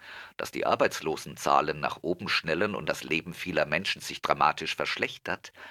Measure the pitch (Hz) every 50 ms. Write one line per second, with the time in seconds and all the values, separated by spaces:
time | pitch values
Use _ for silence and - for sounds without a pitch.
0 | - - - - - - - - - - - - - - 117 - - 104 - -
1 | - 80 73 67 - 76 62 - - 71 71 69 76 76 76 76 69 60 - -
2 | - 80 90 - 104 80 - - - 80 80 87 104 104 98 - 80 82 80 -
3 | - 65 80 80 - 87 80 - - 90 78 76 73 73 76 78 98 - - -
4 | - - 67 - - - 76 71 71 76 - - 82 76 - - 73 - - -
5 | 117 131 - - - - 90 - - - - - - -